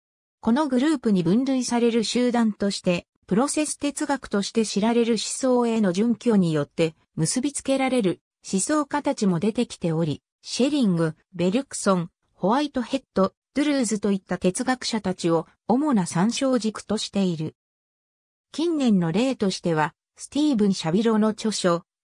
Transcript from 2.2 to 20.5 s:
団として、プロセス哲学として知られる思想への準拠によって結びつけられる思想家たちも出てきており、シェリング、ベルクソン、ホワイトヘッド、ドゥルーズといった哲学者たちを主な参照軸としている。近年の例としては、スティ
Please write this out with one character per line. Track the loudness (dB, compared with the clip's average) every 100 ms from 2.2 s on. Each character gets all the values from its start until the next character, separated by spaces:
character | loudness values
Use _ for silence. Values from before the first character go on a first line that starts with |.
| 0
団 | 2 0
と | 0 -4
し | -2
て、 | -2 -2 -4 _ -2
プ |
ロ | 0 0
セ | 0 -4
ス | -4
哲 | -4 -4 -4
学 | -4 -4
と | -4
し | -2
て | -2
知 | -2 0
ら | 0
れ | 2
る | 2
思 | 0
想 | -4 -4 0 2 2
へ | 0
の | 0
準 | 2 0
拠 | 0 2 2
に | 2
よ | 0
っ | -2
て | -2 -2 -4 _ -4
結 | -2 -2
び | -4
つ | -4
け | -2 -2
ら | 0
れ | 0
る | 0 -2 _ _ -6
思 | -4
想 | 0 -2 -2
家 | -2
た | -2 0
ち | 0
も | 0
出 | 0
て | -2 -4
き | -4
て | -4
お | -2
り、 | -2 -4 _ _
シ | -8 0 0
ェ |
リ | 2 2
ン |
グ、 | 2 0 -4 _
ベ | -4 0
ル | 0
ク | -2 -4
ソ | 0 0
ン、 | -2 _ _
ホ | _ 0
ワ | 0
イ | 0
ト | -4
ヘ | -4 -6
ッ | -4
ド、 | 0 0 -2 _
ド | -2
ゥ |
ル | 0
ー | 0
ズ | 0 -2
と | 0
い | -2
っ |
た | -2 -2
哲 | -2 0
学 | -2 -4
者 | -4 -4
た | -4
ち | -2 0
を | 0 -2 _ -2
主 | 0 2
な | 2 0
参 | 0 0
照 | 0 0 0
軸 | -2 -6
と | -6 -6
し | -4
て | -2
い | -2 -2
る。 | -6 -10 _ _ _ _ _ _ _ _ _
近 | -4 -2 2
年 | 2 2
の | 2
例 | 0 0
と | 0 -2
し | -2
て | -2
は、 | 0 0 -4 _ -20
ス | -8
テ | 0
ィ | 2